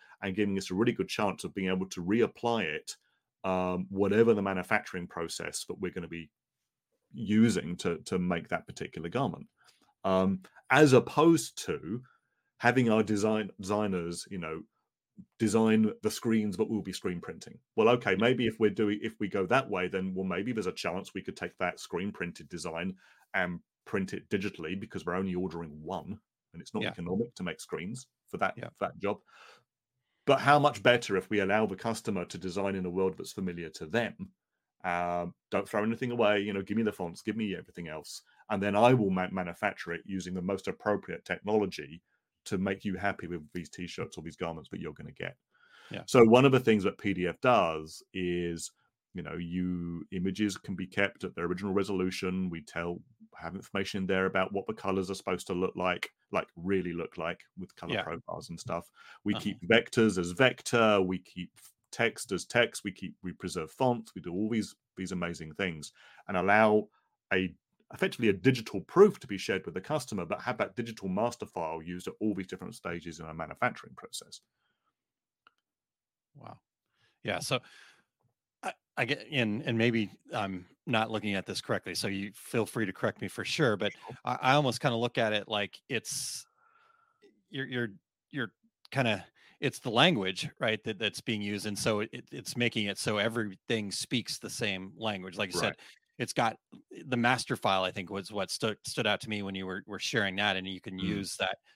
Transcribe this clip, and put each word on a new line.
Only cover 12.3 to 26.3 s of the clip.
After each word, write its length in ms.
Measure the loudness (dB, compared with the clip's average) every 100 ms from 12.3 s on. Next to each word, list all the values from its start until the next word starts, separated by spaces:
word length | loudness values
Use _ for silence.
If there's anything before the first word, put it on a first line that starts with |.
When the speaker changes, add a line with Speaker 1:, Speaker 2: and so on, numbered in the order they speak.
| _ _ _
Speaker 1:
having 320 | 2 4 4
our 120 | 4
design, 480 | 4 2 2 0 -2 -8
designers, 640 | -2 0 0 -2 -4 -8 -10
you 80 | -8
know, 240 | -6 -8 -10 _ _ _ _ -20 -20 0
design 540 | 4 6 6 6 4 2
the 80 | -4
screens 460 | -2 2 2 2 0
that 120 | 0
we'll 140 | 0
be 100 | -4
screen 280 | -6 -6 -6
printing. 380 | -8 -14 -16 -20 _ 4
Well, 120 | 6
okay, 260 | 6 4 4
maybe 300 | 4 4 0
if 120 | 2
we're 120 | 2
doing, 280 | 4 0 0
if 180 | -4 -4
we 80 | -4
go 180 | -2 2
that 240 | 2 2
way, 160 | -2 0
then, 260 | -2 -4
well, 100 | -4
maybe 280 | -2 -2 -2
there's 140 | -2 -4
a 60 |
chance 420 | -4 -4 -4 -6
we 80 | -10
could 140 | -10 -8
take 200 | -10 -2
that 200 | -4 -4
screen 320 | -8 -6 -6
printed 380 | -6 -8 -8 -14
design 480 | -10 -8 -6 -6 -8 _ _ _
and 260 | -4 -2 -4 _ _
print 280 | -6 -4 -4
it 160 | -6 -4
digitally, 500 | -2 -2 -6 -8 -8
because 280 | -8 -8 -4
we're 80 |
only 200 | -2 -2
ordering 480 | -2 -4 -6 -10 -12
one, 360 | -8 -8 -8 -14 _